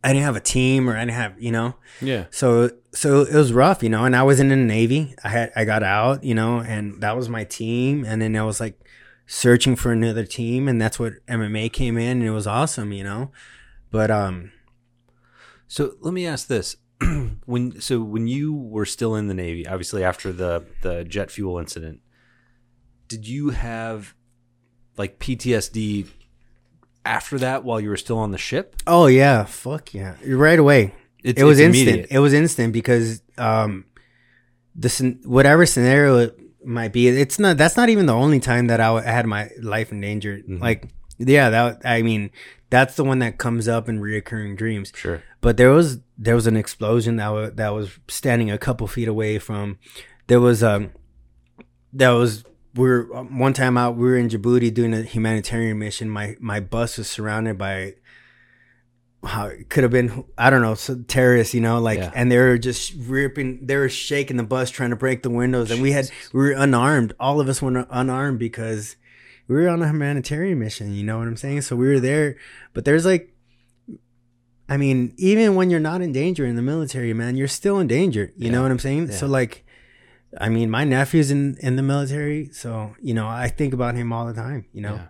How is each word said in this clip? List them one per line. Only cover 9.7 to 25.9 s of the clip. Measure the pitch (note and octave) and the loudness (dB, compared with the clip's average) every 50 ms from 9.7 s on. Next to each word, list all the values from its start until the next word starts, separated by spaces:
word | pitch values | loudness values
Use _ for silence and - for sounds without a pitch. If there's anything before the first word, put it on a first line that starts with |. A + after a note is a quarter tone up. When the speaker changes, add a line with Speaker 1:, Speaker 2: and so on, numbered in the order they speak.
| B2 | 0
Speaker 1:
for | - - B2 | 0 0 -2
another | A#2 A2+ A2+ A#2 G#2+ A2+ A2 | 0 0 0 -2 -2 -4 -8
team, | - - - A#2 A2+ A#2+ B2+ C#3 | -8 -8 -8 -6 -4 -4 -2 -2
and | C#3 B2 A2+ | -2 -2 0
that's | A2 A2 - - | -2 -2 -2 -4
what | A#2+ A2+ - - _ - | -8 -8 -8 -12 _ -8
M | A#2+ A2+ | -6 -4
M | A2 G#2 G#2+ | -4 -4 -4
A | A2 A2 A#2 | -6 -6 -6
came | - - C3+ A#2+ A#2 | -4 -4 -2 -2 -2
in, | A#2 A#2 A#2+ B2+ B2+ | -2 -2 -2 -2 -2
and | A#2 | -2
it | A2 | -2
was | A2 G#2+ G2 G#2+ | -4 -4 -4 -4
awesome, | G2+ A#2+ C#3+ D3+ - - A2 G#2 | -2 -2 -2 -4 -4 -8 -8 -8
you | G2+ G2 G2 | -8 -8 -8
know? | G2 G2+ A2 C3+ C#3 _ _ - - - _ _ _ _ - _ _ | -8 -8 -8 -10 -10 _ _ -20 -20 -20 _ _ _ _ -20 _ _
But, | - A2 G#2+ G#2 | -2 -2 0 2
um, | G#2+ G#2 G2+ F#2+ F#2 F2+ F2 - _ _ _ _ _ _ _ _ _ _ _ _ _ _ _ _ _ _ - - _ _ _ _ | 0 0 -2 -4 -6 -8 -14 -18 _ _ _ _ _ _ _ _ _ _ _ _ _ _ _ _ _ _ -20 -20 _ _ _ _
Speaker 3:
So | - - D3 C3 - _ | -6 -6 -6 -6 -6 _
let | - D3+ F3+ | -10 -8 -6
me | F#3 F3+ | -6 -6
ask | E3+ D3+ B2+ - - | -6 -8 -8 -6 -6
this. | C3+ G#2+ F2+ - - _ _ _ _ _ | -6 -6 -6 -8 -14 _ _ _ _ _
<clears throat> | - E3+ D#3+ D3 B2+ A2 G#2 - - | -2 -2 0 -2 -6 -6 -10 -12 -10
When, | - A#2+ A#2+ B2 B2+ - - | -6 -4 -4 -4 -4 -8 -10
so | - - C3 A#2 | -6 -4 -4 -4
when | A2+ G#2+ G#2 A2+ A2+ A#2 | -4 -4 -6 -4 -4 -4
you | B2+ C#3 D3 D#3 D3+ | -4 -4 -4 -6 -6
were | D3 C3 A2 G#2+ G#2+ G#2 | -8 -10 -8 -6 -6 -6
still | - - - A#2+ A2+ A2 | -6 -6 -6 -4 -4 -4
in | G#2+ G#2 | -4 -4
the | G#2 F#2+ | -4 -6
Navy, | F#2 F2+ E2+ E2+ E2+ E2+ | -6 -6 -8 -8 -10 -8
obviously | - F#2+ F#2 E2+ - - G2+ F#2 | -8 -10 -10 -8 -8 -6 -2 -2
after | F#2 F2 - - G2 | -2 -4 -4 -8 -10
the, | F2+ F2 F#2 F2 E2+ E2+ E2 - - - | -8 -6 -4 -4 -4 -6 -8 -10 -10 -8
the | - F#2 F2 F2 F2 | -6 -6 -6 -6 -10
jet | E2+ E2+ G2+ G2 - | -10 -8 -8 -8 -8
fuel | - - G2+ F#2+ F2+ F2 | -10 -10 -8 -8 -6 -8
incident, | E2 - - E2+ E2 D#2+ D2+ A#1+ _ _ _ _ _ _ _ _ _ _ _ _ _ _ _ _ _ _ _ _ _ _ | -10 -10 -12 -14 -14 -16 -16 -18 _ _ _ _ _ _ _ _ _ _ _ _ _ _ _ _ _ _ _ _ _ _
did | A#2 A2+ G#2+ | -16 -16 -12
you | A2 B2 C#3+ D3 D3 | -10 -8 -4 -4 -4
have, | B2 A#2+ A#2 A#2 A#2 A2+ A2+ A2+ A2+ G#2+ G2+ - _ _ _ _ _ _ _ _ _ _ _ _ _ _ _ _ _ | -2 -4 -6 -6 -6 -8 -8 -8 -10 -10 -12 -18 _ _ _ _ _ _ _ _ _ _ _ _ _ _ _ _ _
like, | - G2+ G2 _ _ | -8 -8 -8 _ _
P | - - C3 | -6 -6 -6
T | G#2+ - B2 A#2+ | -4 -2 -2 0
S | A2 F#2+ - | 0 -2 -4
D | - A2+ A2 G#2 | -6 -6 -4 -4